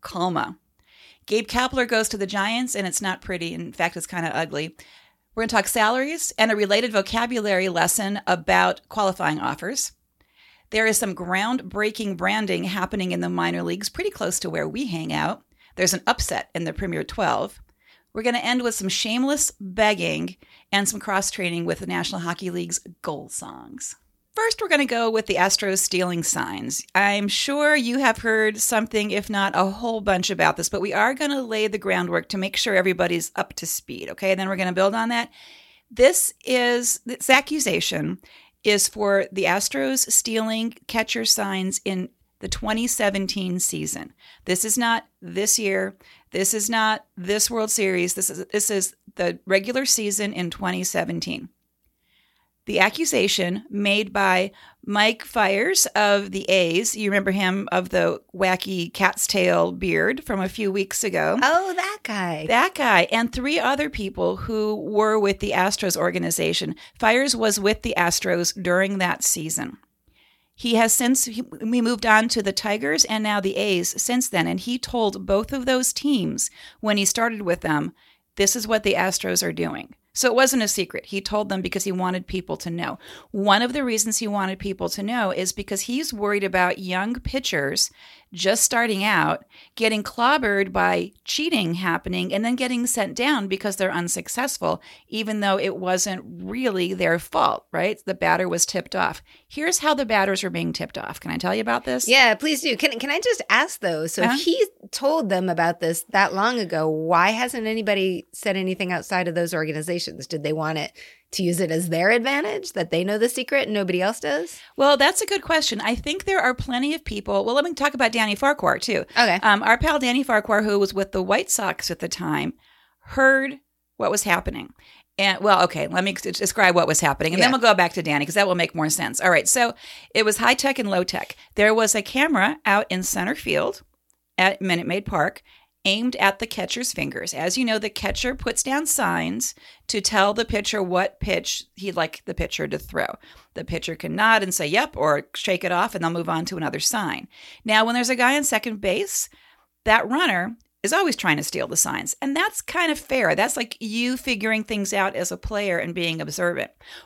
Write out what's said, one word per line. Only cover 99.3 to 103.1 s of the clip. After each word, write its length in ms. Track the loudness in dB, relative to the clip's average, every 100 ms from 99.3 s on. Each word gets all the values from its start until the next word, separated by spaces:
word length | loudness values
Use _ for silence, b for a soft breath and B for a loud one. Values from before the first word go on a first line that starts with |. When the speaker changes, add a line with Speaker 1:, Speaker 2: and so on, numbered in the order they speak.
| b b
Speaker 1:
Here's 320 | -4 -2 0
how 160 | 2
the 100 | 0
batters 380 | 2 2 2 0
were 80 | -2
being 220 | -4 -4
tipped 260 | -4 -8 -8
off. 220 | -10 -10
Can 100 | -8
I 60 | -4
tell 180 | -2
you 60 | -2
about 240 | 0 -2
this? 240 | 0 -2 4
Speaker 2:
Yeah, 260 | 6 6
please 260 | 4 0 0
do. 160 | -2 0
Can, 220 | 0 -2
can 120 | -2